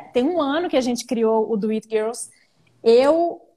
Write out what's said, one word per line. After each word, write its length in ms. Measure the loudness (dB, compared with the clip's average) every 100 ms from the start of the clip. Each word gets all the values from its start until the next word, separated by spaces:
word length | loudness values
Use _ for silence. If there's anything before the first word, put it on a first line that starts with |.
| -4
tem 120 | -2 0
um 120 | 0
ano 260 | -2 -2 0
que 80 | -2
a 40 |
gente 260 | -2 -4 -6
criou 420 | -2 0 0 0
o 60 | -2
Do 140 | -2
It 180 | -4 -4
Girls. 400 | -4 -4 -6 -14 _ _ _ _ _
Eu, 580 | 4 4 4 2 0 -4 _